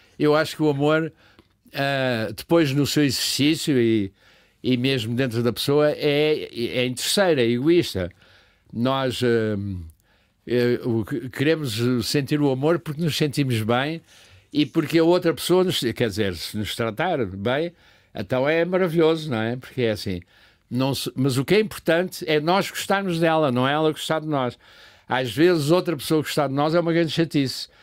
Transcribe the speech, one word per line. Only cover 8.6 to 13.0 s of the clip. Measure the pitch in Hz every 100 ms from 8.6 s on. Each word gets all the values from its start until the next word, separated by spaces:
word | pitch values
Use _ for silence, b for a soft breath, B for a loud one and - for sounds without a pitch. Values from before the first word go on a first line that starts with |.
| b
Nós, | 110 123 135 131 104
ah, | 123 117 110 104 101 90 80 - _ _ _ _ -
é, | 123 120 123
o | 127 113 107
que, | 143 127
queremos | - 143 160 143 104 120 123 104
sentir | 151 135 147
o | 143
amor | 131 147 170
porque | - 147